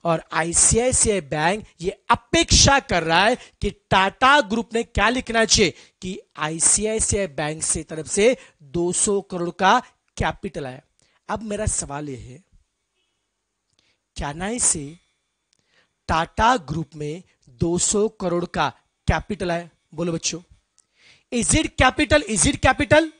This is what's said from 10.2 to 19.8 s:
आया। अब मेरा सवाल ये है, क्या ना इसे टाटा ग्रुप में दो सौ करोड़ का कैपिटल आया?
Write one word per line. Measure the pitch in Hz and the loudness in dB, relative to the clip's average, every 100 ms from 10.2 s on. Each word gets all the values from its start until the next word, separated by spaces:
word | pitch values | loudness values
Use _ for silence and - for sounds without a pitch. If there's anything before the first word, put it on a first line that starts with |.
| 185 - 202 170 135 | -6 -6 -12 -10 -12
आया। | 131 _ _ _ _ - | -14 _ _ _ _ -10
अब | 202 | -10
मेरा | 220 208 214 | -8 -6 -4
सवाल | - 147 143 147 | -4 -8 -10 -10
ये | 123 | -12
है, | 113 131 _ _ _ _ _ _ _ _ _ _ _ _ _ _ _ _ _ - | -16 -20 _ _ _ _ _ _ _ _ _ _ _ _ _ _ _ _ _ -10
क्या | 143 | -10
ना | 151 190 | -6 -8
इसे | 240 - 170 143 170 _ _ _ _ _ _ _ _ _ _ - | -2 -2 -2 -8 -18 _ _ _ _ _ _ _ _ _ _ -4
टाटा | 165 170 - 220 254 | -2 -2 2 2 2
ग्रुप | 135 151 156 156 | -2 -8 -8 -10
में | 147 165 - _ _ | -10 -10 -16 _ _
दो | 123 170 175 | _ 0 0
सौ | - 208 214 | 0 0 -2
करोड़ | _ 185 175 | _ -4 -4
का | 175 180 143 - _ _ - | -4 -4 -4 -6 _ _ -2
कैपिटल | 165 - 202 180 | -2 -2 -6 -4
आया? | 170 175 _ | -4 -8 _